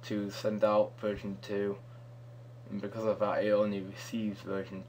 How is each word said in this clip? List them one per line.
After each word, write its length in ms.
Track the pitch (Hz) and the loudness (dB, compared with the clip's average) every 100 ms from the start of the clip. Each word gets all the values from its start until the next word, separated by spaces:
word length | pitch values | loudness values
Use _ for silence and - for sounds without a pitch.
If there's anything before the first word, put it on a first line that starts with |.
to 260 | - 107 101 | -2 -2 -2
send 360 | - 110 107 104 | -2 0 4 4
out 260 | 107 104 - | 6 4 2
version 380 | 107 101 104 95 | -2 -2 -4 -8
two, 360 | - 101 101 101 - - - - - - - - - | -4 0 0 -2 -8 -16 -16 -16 -16 -16 -16 -16 -8
and 120 | 104 | -6
because 240 | 101 113 110 | -6 0 2
of 140 | 101 | 4
that 260 | 104 87 104 | 4 4 6
it 60 | |
only 280 | 104 104 101 | 6 6 2
receives 600 | 95 - - 117 107 98 | -4 -10 -6 -2 -2 -2
version 420 | 95 98 95 95 | -4 -2 -2 -8